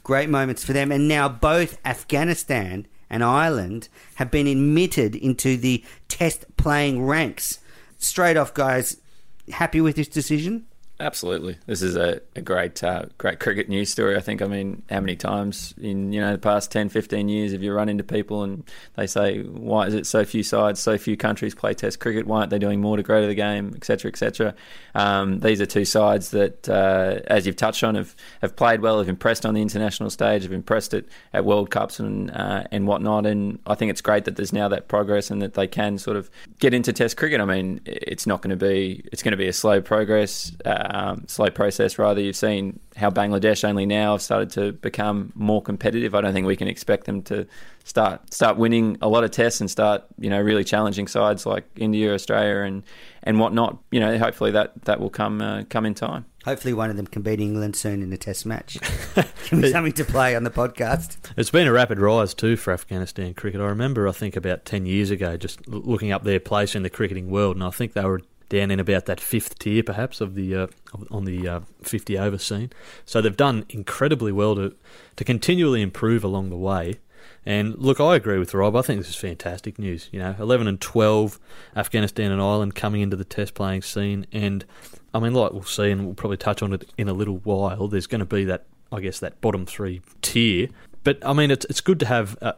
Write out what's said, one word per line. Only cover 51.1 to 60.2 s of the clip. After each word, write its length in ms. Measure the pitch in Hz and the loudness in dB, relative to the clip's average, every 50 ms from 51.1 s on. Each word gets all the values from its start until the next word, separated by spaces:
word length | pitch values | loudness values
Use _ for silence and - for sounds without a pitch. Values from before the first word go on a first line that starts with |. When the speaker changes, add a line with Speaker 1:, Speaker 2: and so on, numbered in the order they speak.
| - 107 104 104 104 90 - | 0 2 2 2 2 0 -2
Speaker 2:
like 180 | 107 101 98 - - - | -2 -4 -4 -4 -8 -8
India, 400 | - 110 107 107 107 107 107 101 | -4 -2 0 2 2 2 2 0
Australia, 460 | 98 - - 110 107 104 104 101 98 | 0 -2 0 0 2 2 2 0 -2
and, 240 | 101 98 95 98 98 - - - - - - - - | -2 -4 -6 -8 -10 -14 -18 -20 -20 -20 -20 -6 -2
and 160 | - 110 107 | 2 4 4
whatnot. 380 | 113 - 107 117 117 - - - - - | 4 4 4 2 2 0 -2 -6 -8 -2
You 80 | - 120 | 0 2
know, 160 | 107 107 113 113 | 2 2 2 2
hopefully 340 | 117 110 110 - 113 107 | 2 0 0 0 0 2
that, 320 | 104 107 107 - - - - | 2 2 2 0 -4 -6 -2
that 160 | - 104 - | -2 -2 0
will 100 | 104 101 | -2 -4
come, 300 | - - 107 107 107 107 | -4 -4 -2 -2 -2 -2
uh, 220 | 107 104 104 104 104 - | -4 -4 -4 -6 -6 -6
come 160 | - 117 110 | -4 -2 -2
in 100 | 107 101 | -2 -2
time. 320 | - 113 - - - 117 - - - - | -2 -4 -6 -6 -6 -10 -14 -18 -10 -8
Speaker 1:
Hopefully 300 | - 139 131 - 127 120 | -6 -6 -4 -4 -4 -2
one 160 | 107 110 110 | -2 -2 -4
of 60 | 104 | -4
them 100 | 101 98 | -6 -8
can 160 | - - 101 | -8 -8 -6
beat 180 | 101 107 110 104 | -4 -2 -2 0
England 340 | 107 101 107 107 104 104 98 | -2 -2 -2 -2 -4 -4 -4
soon 280 | - - 107 101 98 | -4 -4 -4 -4 -4
in 100 | 98 92 | -4 -6
a 40 | 95 | -6
test 300 | - - 104 95 - - | -6 -6 -8 -8 -6 -6
match. 320 | 110 - - - - - - - - - - - - - | -6 -8 -8 -10 -12 -12 -8 -6 -6 -6 -6 -6 0 0
Speaker 3:
<laughs> 0 | 202 - - - - - - | 0 0 0 -4 -10 -4 0
Speaker 1:
Give 80 | 170 - | 4 4
me 120 | 139 135 | 6 6
something 220 | 139 170 165 156 - | 4 4 2 0 0
to 100 | - 143 | -2 -2
play 320 | - 120 135 | 0 2 2